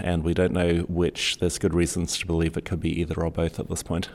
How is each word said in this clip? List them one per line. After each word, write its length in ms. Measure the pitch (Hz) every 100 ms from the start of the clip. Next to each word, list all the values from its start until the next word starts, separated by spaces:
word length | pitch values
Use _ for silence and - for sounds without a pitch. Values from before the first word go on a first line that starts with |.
and 180 | 90 87
we 120 | 80
don't 180 | 87 90
know 280 | 90 87 85 -
which. 500 | 85 85 - - -
There's 200 | 90 -
good 140 | 98
reasons 460 | 82 85 87 85 -
to 80 | 90
believe 300 | 82 82 -
it 80 | -
could 140 | 85
be 200 | 82 80
either 220 | 80 -
or 80 | 82
both 280 | 80 82 -
at 100 | -
this 140 | 87
point. 280 | - 147 -